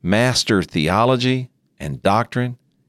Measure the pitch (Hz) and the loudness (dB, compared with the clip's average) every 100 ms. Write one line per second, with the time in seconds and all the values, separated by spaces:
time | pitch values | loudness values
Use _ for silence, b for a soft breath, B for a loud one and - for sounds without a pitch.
0 | 87 104 123 120 - 101 82 87 76 98 | 0 0 2 0 0 0 0 -2 0 2
1 | 120 131 127 127 127 _ _ _ 143 131 | 2 2 0 -2 -6 _ _ _ -10 -4
2 | 98 104 117 123 123 123 _ _ | 0 0 0 -4 -6 -8 _ _